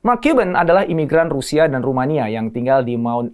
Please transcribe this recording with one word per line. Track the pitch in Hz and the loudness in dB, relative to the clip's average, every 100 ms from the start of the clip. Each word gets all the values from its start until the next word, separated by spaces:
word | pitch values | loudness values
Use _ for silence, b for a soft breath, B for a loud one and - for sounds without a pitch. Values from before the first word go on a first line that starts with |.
| 240 | 0
Mark | 240 | 0
Cuban | 285 320 185 | 2 2 2
adalah | 180 170 185 - | 0 4 4 2
imigran | 160 147 160 165 | -2 0 0 0
Rusia | 139 - 147 160 | -4 -2 2 2
dan | 135 | 2
Rumania | 123 131 131 151 110 | -2 -2 -2 -2 -2
yang | 113 113 | -4 -6
tinggal | 123 123 135 123 | -4 0 0 0
di | |
Mount | 117 117 120 120 | -4 -2 -4 -6